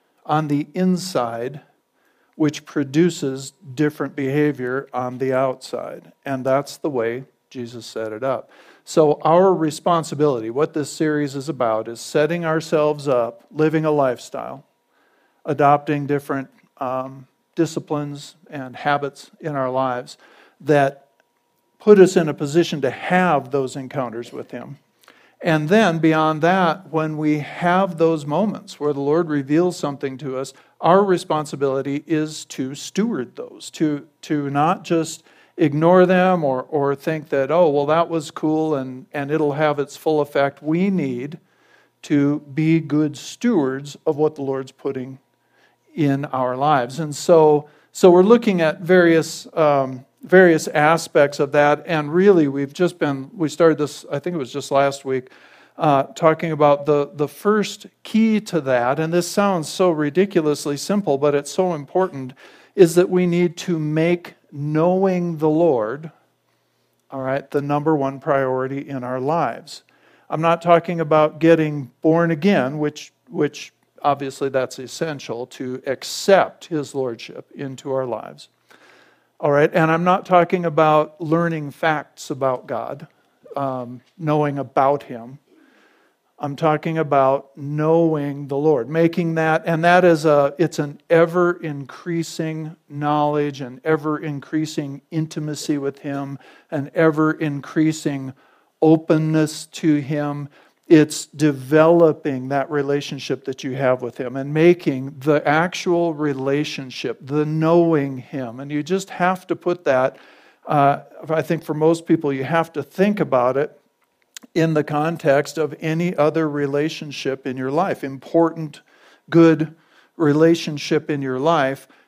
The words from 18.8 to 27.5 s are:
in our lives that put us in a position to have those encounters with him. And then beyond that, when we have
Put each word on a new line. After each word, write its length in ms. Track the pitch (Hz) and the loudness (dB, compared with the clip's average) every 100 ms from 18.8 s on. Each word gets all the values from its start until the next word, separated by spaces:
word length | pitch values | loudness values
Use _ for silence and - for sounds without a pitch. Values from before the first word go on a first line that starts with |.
| 147 143 143 - - _ | -2 -2 -2 -10 -20 _
in 140 | 160 | -8
our 160 | 139 131 | -4 -2
lives 480 | 131 131 123 143 - _ _ _ _ | -2 -2 -4 -10 -18 _ _ _ _
that 460 | 135 147 139 - _ _ _ _ _ _ _ _ | 2 2 2 -2 _ _ _ _ _ _ _ _
put 200 | 214 208 | 6 8
us 180 | 180 185 | 8 6
in 120 | 156 | 0
a 60 | |
position 480 | 143 143 160 165 156 | -2 0 0 0 -2
to 80 | 135 | -4
have 600 | - - 180 180 143 127 | -4 -2 0 2 0 0
those 260 | 139 131 - | -4 -4 -8
encounters 540 | 127 147 120 113 117 | -8 -8 -6 -8 -12
with 200 | 131 - | -14 -14
him. 260 | 123 123 143 _ _ _ _ _ _ | -14 -16 -20 _ _ _ _ _ _
And 280 | 180 156 151 | 0 0 2
then 320 | 214 196 165 | 4 4 4
beyond 420 | 160 156 156 156 | 2 4 2 2
that, 480 | 165 190 165 147 147 | 2 2 2 -2 -4
when 260 | 160 156 151 | -4 -4 -2
we 220 | 151 151 | -2 -2
have 580 | 135 | -4